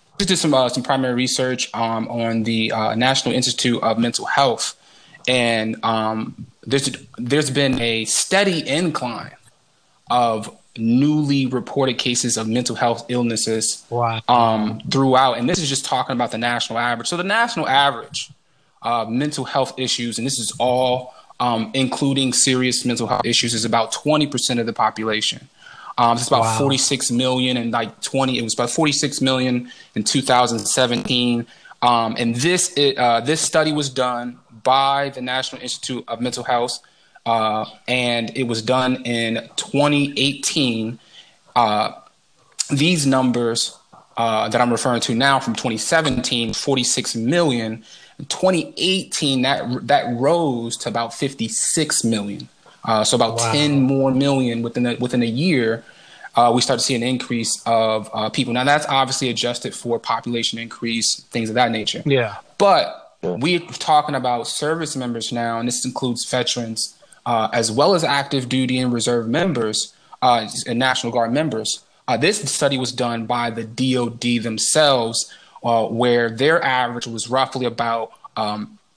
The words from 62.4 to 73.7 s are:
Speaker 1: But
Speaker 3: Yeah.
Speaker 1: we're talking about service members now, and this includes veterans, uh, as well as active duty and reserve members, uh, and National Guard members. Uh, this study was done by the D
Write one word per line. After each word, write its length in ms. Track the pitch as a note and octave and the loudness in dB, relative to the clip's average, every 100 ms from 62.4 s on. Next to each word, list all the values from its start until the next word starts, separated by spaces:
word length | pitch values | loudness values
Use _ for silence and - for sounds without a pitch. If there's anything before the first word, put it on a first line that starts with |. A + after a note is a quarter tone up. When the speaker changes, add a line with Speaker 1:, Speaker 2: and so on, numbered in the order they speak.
| - - | -18 2
Speaker 1:
But 600 | G3+ E3+ E2+ - - _ | 4 4 2 -6 -18 _
Speaker 3:
Yeah. 100 | - | -6
Speaker 1:
we're 260 | F2+ D3+ F3 | -2 0 0
talking 560 | E3+ - - D3+ D3 | -4 -8 2 2 4
about 320 | C#3 B2+ A#2+ A2 | -2 -2 -2 -4
service 480 | - D3 E3 D#3 | -4 -2 -2 -4
members 380 | C3+ B2 A#2 A2 | -4 -4 -6 -6
now, 260 | A#2+ A#2 A#2 | -4 -2 -2
and 80 | A#2+ | -4
this 180 | A#2+ | -4
includes 400 | B2+ - B2+ A#2 | -4 -4 -4 -4
veterans, 680 | - B2+ A#2+ B2 A#2 A2 - - - - - | -2 -2 -2 -4 -4 -6 -8 -10 -20 -12 -2
uh, 220 | A#2 G#2+ | 0 0
as 200 | A#2+ A2+ | 0 0
well 220 | A2+ D#3+ | 2 4
as 100 | F#3 | 4
active 440 | D#3 C#3 C#3 C#3 A#2+ | 2 -2 0 -4 -2
duty 300 | B2+ B2+ B2+ | -2 0 0
and 140 | B2+ | 0
reserve 360 | A#2+ A#2+ A#2+ A2+ | 0 0 0 0
members, 640 | C#3+ F#3 B2+ A2 A2 - _ _ - | 0 0 0 0 -2 -6 _ _ 0
uh, 240 | B2+ A#2+ G#2+ C3 - | 2 2 0 -8 -4
and 100 | A#2+ | 0
National 340 | C3 B2+ A#2+ | 0 0 0
Guard 200 | A#2+ A#2 | 0 0
members. 480 | C3 D#3+ A2+ G#2+ - _ _ - | 0 0 -4 -6 -8 _ _ -2
Uh, 100 | A2 | 0
this 240 | E3 G#3+ C#3 | 2 0 -4
study 280 | - C#3+ C3+ | 0 0 0
was 140 | B2+ | -2
done 340 | - B2 A#2 A2 | -2 -2 -2 -2
by 240 | - A#2+ | -2 -2
the 140 | A2+ | -4
D 320 | A2 | -10